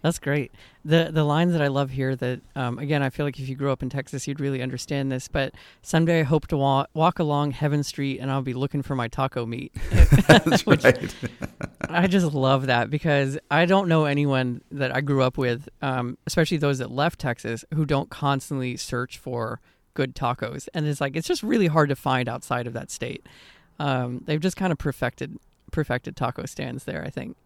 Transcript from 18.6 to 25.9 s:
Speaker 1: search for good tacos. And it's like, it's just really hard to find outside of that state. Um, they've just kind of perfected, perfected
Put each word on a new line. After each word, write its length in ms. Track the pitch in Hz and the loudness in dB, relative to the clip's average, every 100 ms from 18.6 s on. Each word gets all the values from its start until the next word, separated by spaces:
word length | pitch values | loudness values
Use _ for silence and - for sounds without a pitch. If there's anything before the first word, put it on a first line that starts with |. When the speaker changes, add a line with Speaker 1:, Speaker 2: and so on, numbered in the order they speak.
| 127 123 | -4 -6
Speaker 1:
search 400 | - 123 127 - | -6 -6 -6 -10
for 420 | - 120 113 117 _ _ _ | -10 -6 -6 -10 _ _ _
good 200 | - 131 | -4 -4
tacos. 540 | - 123 123 110 143 - | -2 -4 -2 -6 -8 -8
And 140 | - 151 | -4 -2
it's 140 | 143 | -2
like, 160 | 139 156 | -2 -4
it's 100 | - | -4
just 160 | - | -4
really 240 | 214 240 175 | 0 2 4
hard 220 | 156 147 | 4 4
to 60 | 135 | 2
find 320 | 139 131 123 | 0 0 0
outside 380 | 123 - 123 120 | -6 -4 -4 -4
of 60 | |
that 160 | 120 - | -8 -12
state. 360 | - 120 - - - - - _ - | -10 -8 -10 -16 -20 -20 -20 _ -6
Um, 420 | 143 131 123 123 - | -2 -2 -2 -6 -4
they've 120 | 151 | -2
just 160 | 180 | -2
kind 160 | - 190 | 0 -2
of 60 | 160 | 0
perfected, 600 | 147 - 127 - 135 - _ _ - | -2 -2 -4 -4 -12 -12 _ _ -6
perfected 440 | - 147 | -4 -2